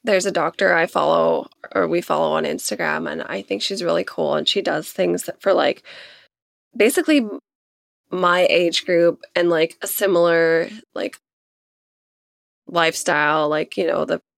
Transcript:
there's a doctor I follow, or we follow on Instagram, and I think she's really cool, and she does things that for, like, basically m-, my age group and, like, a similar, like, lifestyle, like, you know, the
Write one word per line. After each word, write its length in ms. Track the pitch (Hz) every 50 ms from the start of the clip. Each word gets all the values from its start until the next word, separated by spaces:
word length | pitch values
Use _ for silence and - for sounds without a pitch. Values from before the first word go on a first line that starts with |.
| -
there's 200 | 220 202 190 180
a 40 | 196
doctor 400 | 165 175 151 165 - - 196 185
I 140 | 175 165 165
follow, 640 | - - 170 151 156 165 170 165 165 165 156 - - _ _ - - -
or 140 | - 180 160
we 120 | 170 175
follow 320 | 170 - 156 156 165 156
on 120 | 156 160 156
Instagram, 680 | 147 156 - - - 214 - 170 156 151 156 - 160
and 120 | 151 165
I 200 | - - 156 196
think 180 | 185 _ 196 208
she's 200 | - - 196 -
really 220 | 175 170 165 160 165
cool, 300 | - - - 165 147 147
and 120 | 151 143 -
she 140 | - 202
does 280 | 165 170 156 156 156 -
things 320 | - - 185 175 175 - -
that 160 | - - _
for, 100 | - 196
like, 300 | 180 - 143 139 - - _ - - - - - - - _ _ _ _ _ _ _ _ _ _ _
basically 420 | 226 202 240 - 370 320 - 311 285
m-, 200 | 233 208 196 - _ _ _ _ _ _ _ _ _ _ _ _ _ _
my 360 | - 185 180 175 175 180 180 -
age 380 | - 170 180 170 165 - -
group 360 | - 180 170 170 170 165 _ - _ _
and, 160 | 180 175 175
like, 260 | 170 156 165 165 - _
a 40 | -
similar, 800 | - - - 208 196 180 170 170 170 170 165 165 165 165 165 170 - 214 220 _ _ _
like, 240 | - 95 - - - _ _ _ _ _ _ _ _ _ _ _ _ _ _ _ _ _ _ _ _ _ _ _ _ _ _ _ _ _ -
lifestyle, 800 | 180 170 165 160 160 - - - 156 151 151 147 151 156 151 147
like, 280 | 151 156 160 _ -
you 100 | - 180
know, 180 | 160 - - 151
the 160 | 151 165 - _ _ _